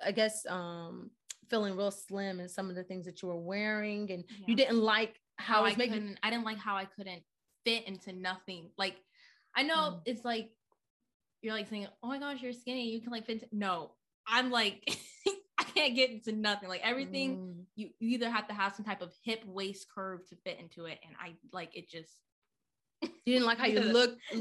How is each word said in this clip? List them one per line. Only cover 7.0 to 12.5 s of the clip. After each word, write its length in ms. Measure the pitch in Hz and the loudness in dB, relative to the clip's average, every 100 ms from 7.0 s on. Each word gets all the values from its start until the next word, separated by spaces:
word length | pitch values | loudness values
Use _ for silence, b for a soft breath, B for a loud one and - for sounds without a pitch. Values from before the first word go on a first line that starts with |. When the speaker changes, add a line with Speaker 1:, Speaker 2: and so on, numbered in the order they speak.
| 190 180 - _ _ _ | -10 -12 -16 _ _ _
Speaker 2:
fit 220 | 233 233 226 | 0 0 0
into 240 | 190 - | -10 -10
nothing. 600 | 185 185 185 - 175 165 - | -6 -4 -4 -6 -10 -10 -2
Like, 260 | 196 - _ b b b b - | -2 -4 _ b b b b 0
I 60 | |
know 300 | 285 320 302 | 2 4 2
Speaker 1:
Mm. 80 | 220 165 | 0 -4
Speaker 2:
it's 180 | 240 | -4
like, 280 | 240 226 220 _ _ _ _ _ _ _ _ _ | -2 -2 -4 _ _ _ _ _ _ _ _ _
you're, 120 | 220 | -6
like, 140 | 220 202 | -4 -4
saying, 200 | 214 202 - | -6 -8 -10
"Oh 60 | 233 | -6
my 100 | 269 | -4
gosh, 240 | 285 269 | -4 -6
you're 100 | 247 | -6